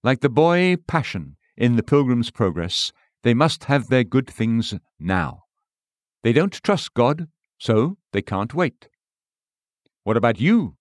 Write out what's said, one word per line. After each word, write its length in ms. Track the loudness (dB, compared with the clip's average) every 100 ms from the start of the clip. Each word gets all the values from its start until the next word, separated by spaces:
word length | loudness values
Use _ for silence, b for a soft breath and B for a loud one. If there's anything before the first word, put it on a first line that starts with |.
Like 160 | 0 0
the 80 | 2
boy 480 | 4 4 4 2 0 -2
Passion 500 | -4 -4 -10 -12 -18 _ -2
in 200 | 0 0
The 60 |
Pilgrim's 480 | 2 2 2 0 -2
Progress, 640 | -2 -2 -2 -6 -4 -6 _ _ _
they 120 | 0
must 300 | 2 2 0
have 240 | -2 -2 2
their 160 | 0
good 240 | 2 0 -2
things 460 | -4 -2 0 -2 -8 _ _
now. 440 | -4 -2 -4 -10 _ _ _ _ _ _ _ _
They 100 | 0
don't 300 | 2 0 -2
trust 320 | -2 -2 -2
God, 340 | 0 0 0 -8 _ _ _
so 380 | 0 2 2 -4 _
they 100 | -8
can't 320 | -4 -6 -4
wait. 340 | -2 -4 _ _ _ _ _ _ _ _ _ _ _ _ _
What 120 | -2 0
about 240 | 0 2
you? 360 | 2 2 0 -10